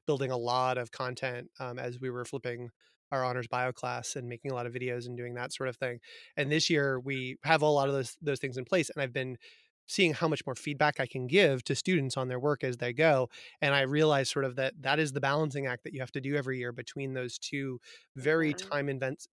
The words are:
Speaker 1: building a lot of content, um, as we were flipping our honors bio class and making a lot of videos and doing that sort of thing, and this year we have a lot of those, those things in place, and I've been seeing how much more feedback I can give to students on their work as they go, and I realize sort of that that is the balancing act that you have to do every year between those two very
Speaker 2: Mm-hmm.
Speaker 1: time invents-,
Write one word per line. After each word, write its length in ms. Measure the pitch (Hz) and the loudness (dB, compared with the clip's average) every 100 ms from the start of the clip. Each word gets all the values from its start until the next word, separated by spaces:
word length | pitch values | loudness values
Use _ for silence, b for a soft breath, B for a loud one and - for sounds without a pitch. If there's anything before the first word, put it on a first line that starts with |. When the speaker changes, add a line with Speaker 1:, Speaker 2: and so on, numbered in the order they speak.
| - | -2
Speaker 1:
building 260 | 143 135 | 0 0
a 60 | 127 | 0
lot 400 | 120 123 127 127 | 2 2 2 0
of 140 | 120 | -4
content, 580 | - 127 123 131 123 123 - | -6 -6 -4 -6 -6 -12 -10
um, 200 | 127 123 | -8 -6
as 200 | 123 123 | -8 -6
we 100 | 131 | -6
were 160 | 123 120 | -6 -8
flipping 440 | 135 127 120 120 _ _ _ - | -6 -6 -8 -10 _ _ _ -6
our 120 | 135 | -2
honors 240 | 127 127 117 | 0 -2 -2
bio 240 | 127 127 | 0 -2
class 440 | 123 127 123 117 139 | -2 -6 -6 -6 -8
and 120 | 120 | -8
making 240 | 117 139 | -8 -6
a 40 | 127 | -4
lot 100 | 120 | -4
of 80 | |
videos 320 | 123 123 123 120 | -4 -4 -4 -6
and 80 | 123 | -8
doing 180 | 120 120 | -8 -8
that 180 | 123 | -8
sort 160 | - 131 | -4 -6
of 80 | 117 | -4
thing, 220 | 127 120 B B B - | -6 -6 B B B -2
and 160 | 139 | 2
this 180 | 151 - | 2 4
year 300 | 156 139 131 | 2 2 0
we 380 | 127 135 127 127 | -2 -4 -6 -4
have 180 | 147 160 | 4 6
a 60 | 151 | 6
lot 200 | 147 139 | 6 4
of 60 | |
those, 240 | 139 127 - | 2 -2 -4
those 180 | 147 135 | -4 -2
things 180 | 139 127 | -2 -6
in 80 | 127 | 0
place, 240 | 185 151 | 2 2
and 120 | - | -2
I've 120 | 131 | -4
been 240 | 127 127 123 b b b _ - | -2 -4 -6 b b b _ -6
seeing 260 | - 175 143 | 2 4 4
how 120 | 165 | 0
much 180 | 147 - | 0 -4
more 80 | 127 | -6
feedback 440 | - 143 147 - | -4 2 2 2
I 60 | 131 | -2
can 220 | 131 123 | -2 2
give 360 | 180 170 131 - | 6 6 4 0
to 100 | 135 | -2
students 420 | - 180 135 135 | 2 2 2 -2
on 100 | 127 | -4
their 120 | 127 | 0
work 240 | 143 139 | 0 0
as 140 | 131 120 | -2 -2
they 140 | 123 | -2
go, 380 | 120 160 135 123 B B B | 4 6 6 2 B B B
and 120 | 147 139 | 2 4
I 60 | |
realize 480 | 131 147 156 139 131 | 4 6 6 6 2
sort 140 | 147 135 | 0 -2
of 100 | 123 | 0
that 160 | 131 139 | -2 -2
that 180 | 131 151 | 0 2
is 140 | 156 | 2
the 80 | 135 | 0
balancing 440 | 135 143 156 135 135 | 0 2 0 -2 -4
act 160 | 123 | -4
that 100 | 131 | -6
you 60 | 120 | -8
have 100 | 123 | -6
to 80 | 139 | -6
do 140 | 131 143 | -2 -2
every 220 | 135 131 | -2 -4
year 120 | 120 | -4
between 400 | 120 120 143 135 | -6 -10 -6 -4
those 240 | 131 123 - | -4 -6 -8
two 420 | - 143 135 127 B B B - | -6 -4 -4 -6 B B B -4
very 380 | 131 160 156 | 2 4 2
Speaker 2:
Mm-hmm. 160 | 147 - | 0 -2
Speaker 1:
time 160 | 147 143 | -2 0
invents-, 380 | 135 131 143 - | 0 -2 -4 -8